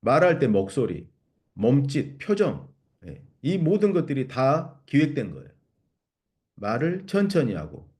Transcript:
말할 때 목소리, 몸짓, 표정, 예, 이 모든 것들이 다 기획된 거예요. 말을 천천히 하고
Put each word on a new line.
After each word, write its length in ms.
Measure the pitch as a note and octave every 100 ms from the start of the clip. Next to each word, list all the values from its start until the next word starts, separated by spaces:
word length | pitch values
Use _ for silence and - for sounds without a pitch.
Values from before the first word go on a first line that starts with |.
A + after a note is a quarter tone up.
말할 380 | G#2+ C#3+ F3+ D#3
때 80 | B2+
목소리, 600 | G2+ G2 - A#2 E2+ - _ _ _ _
몸짓, 640 | - G#2+ C#3 C#3 D3+ - -
표정, 540 | - G#3 F#3 D2+ - _ _ _ F2+
예, 160 | C#2 - _
이 160 | C3+ F#3+
모든 340 | D#3+ G3+ G3+
것들이 360 | F3+ E3 C#3 B2+
다 520 | - C3 C3 - - _
기획된 460 | C#3 D3+ C#3+ G#2
거예요. 160 | - - _ _ _ _ _ _ _ _ _ _ -
말을 500 | G2+ A#2 D#3+ F3+ F#3+
천천히 480 | G3 G3+ F3+ B2+
하고 360 | F2+ D2 C#2 - _